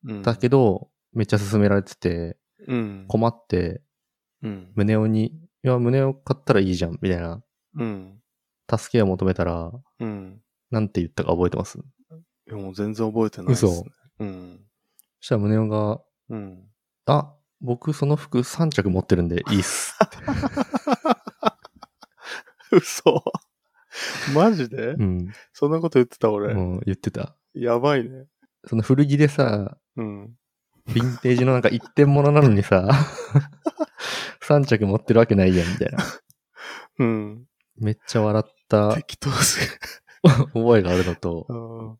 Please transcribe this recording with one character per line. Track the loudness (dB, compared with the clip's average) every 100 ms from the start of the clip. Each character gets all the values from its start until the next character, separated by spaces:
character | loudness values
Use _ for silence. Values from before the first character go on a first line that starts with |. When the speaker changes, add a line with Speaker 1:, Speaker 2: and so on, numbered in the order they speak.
Speaker 1:
う | -12
ん。 | -4
Speaker 2:
だ | -2 0
け | 2
ど、 | 4 4 2 -6 _ _
め | -4
っ | 0
ち |
ゃ | 0
勧 | 0 2
め | 4
ら | 2
れ |
て | -2 -6
て、 | -4 -4 -6 -12 _ _ -6
Speaker 1:
う |
ん。 | -6 -6 -10 -2
Speaker 2:
困 | 0 0
っ | -2 _
て、 | -2 -2 -6 _ _ _ _ _ _
Speaker 1:
う | -12
ん。 | -12 -10 -2
Speaker 2:
宗 | 0 2
男 | 2
に、 | 0 -2 -6 -20 _
「い | -2
や、 | 0
宗 | 2 0
男 | 0
買 | -4 -6 -6
っ |
た | 2
ら | 2
い | 2
い |
じ | 0
ゃ | -4
ん」 | -4
み | -2
た | -2
い |
な、 | -4 -12 _ _ _
Speaker 1:
う | -8
ん。 | -8 -8 -14 -20 _ _ _ _ _
Speaker 2:
助 | -6 0
け | 0
を | 2
求 | 0
め | -2
た | -2
ら、 | -2 -4 -8 -14 _ _
Speaker 1:
う | -10
ん。 | -10 -14 -20 _ _ _
Speaker 2:
な | -4
ん | -2
て | -4
言 | -6
っ |
た | -6
か | -2
覚 | 0 0
え |
て | -2
ま | -8
す？ | -12
Speaker 1:
い | -20 _ _ -20 _ _ _
や、 | -14
も | -14
う |
全 | -8 -6
然 | -4 -4
覚 | 0 -2
え |
て | -4
な | -2
い |
っ | 2
す | 2
ね。 |
Speaker 2:
嘘。 | 2 -6 _ _ _
Speaker 1:
う |
ん。 | -12 -10 -18 -20 _ _ _ _ _ _
Speaker 2:
そ | -4
し |
た | -2
ら |
宗 | 2 0
男 | 0
が、 | -2 -2 -4 _ _ _
Speaker 1:
う | -14
ん。 | -14 -18 _ _ _ _ 0
Speaker 2:
「あ、 | 0 0 _ _ _
僕 | -6 -6 -4
そ | -2 0
の | -2
服 | 0 -2
三 | -2 -2 -2
着 | 0 0
持 | 0
っ | 4
て | 4
る |
ん | 4
で | -2 0
い | 0
い |
っ |
す」 | 0 -4 -8 -2
っ | -2
て。 | -2
Speaker 1:
<laughs> | -8 -6 -6 -6 -6 -6 -2 -2 0 -2 -4 _ -4 -4 -20 _ -20 _ -20 _ -16 -16 -18 _ _
嘘。 | 2 2 -2 0 2 -2 -8 _ _ _ _ _ -12 -10 -8 -2
マ | 2 4
ジ | 2 -4
で？ | -6 -6 -2
Speaker 2:
う |
ん。 | -2 -2 -6 -12 _
Speaker 1:
そ | -4 -2
ん |
な | 0
こ | 0
と | 2
言 |
っ | 2
て | 2
た、 | -2
俺。 | 0 -2
Speaker 2:
う | -2
ん、 | -4 -4
言 | -4
っ | -4
て | -6
た。 | -8 -12 _ _
Speaker 1:
や | -8 -2 0
ば | 2 0
い | -4
ね。 | -12 -20 _ _ _
Speaker 2:
そ | -4 -4
の |
古 | 2 4 4
着 | 4
で | 2
さ、 | 4 0 0 -4 -10 _ -10
Speaker 1:
う |
ん。 | -10 -10 -16 -20 _ _ _ _ -4
Speaker 2:
ヴ | -2
ィ | -2
ン | -2
テ | 0
ー | 2
ジ |
の | 4
な | 2
ん |
か | 2
一 | 0 -4
点 | 2 4
物 | 6 4
な | 6
の | 6
に | 4
さ、 | 4 2 4
<laughs> | 2 0 -6 0 0 0 -8 -8 -6 -10 -8 -10 -10 -12 -16
「三 | 2 2
着 | 4 0 2
持 | -2
っ |
て | 2
る | 4
わ | 6
け |
な | 4 4
い | 4
や |
ん」 | 0
み | -4
た | -4
い |
な。 | -4 -8 -10 _ _ _ _ -20 -18 -20 _
Speaker 1:
う |
ん。 | -2 -2 -6 -12 -20 _ _ _
Speaker 2:
め | -6
っ | -6 -4
ち | 0
ゃ |
笑 | 2 0 -2
っ | _ _
た | 2 2
Speaker 1:
適 | 0 -6 -8
当 | -6
す | -2 0 0
ぎ | -4
る。 | -8 -18 -18 _ _
Speaker 2:
<laughs> | 4 6 2
覚 | 0 4 4
え |
が | 4
あ | 0
る |
の | 0 -4
と、 | -6 -6 -10
Speaker 1:
う | -12 -12 -14 -14
ん。 | -16